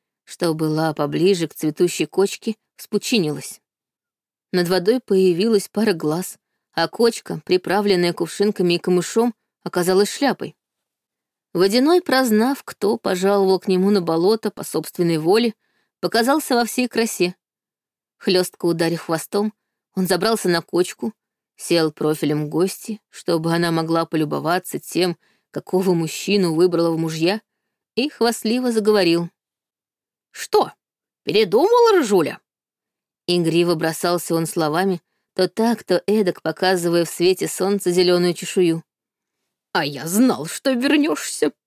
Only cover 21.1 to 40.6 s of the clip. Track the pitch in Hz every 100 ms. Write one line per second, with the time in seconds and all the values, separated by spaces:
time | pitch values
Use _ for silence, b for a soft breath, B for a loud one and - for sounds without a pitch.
21.1 | - _ _ _ - - 170 160 - 151
22.1 | 156 151 151 147 156 190 - - 214 _
23.1 | - - 170 165 170 170 165 160 165 165
24.1 | 165 151 147 147 175 - 135 - 165 180
25.1 | 165 _ _ _ - - 185 190 170 160
26.1 | - - 202 180 160 180 165 170 165 165
27.1 | 160 165 214 _ _ _ _ _ - 285
28.1 | - 233 226 220 240 254 220 208 214 175
29.1 | 170 175 _ _ _ _ _ _ _ _
30.1 | _ _ - - 415 - - _ _ _
31.1 | _ - 190 208 202 370 480 466 392 233
32.1 | 196 139 - _ _ _ _ _ _ _
33.1 | _ - 175 165 165 175 165 160 160 175
34.1 | 175 - 165 160 - 156 156 196 180 _
35.1 | _ _ - 185 - 226 226 - 180 -
36.1 | 214 185 - 160 160 185 185 170 170 165
37.1 | - 175 185 135 - 185 202 185 175 180
38.1 | 175 175 170 180 - 175 165 - _ _
39.1 | _ _ _ _ _ _ 185 147 139 160
40.1 | 196 254 - 156 -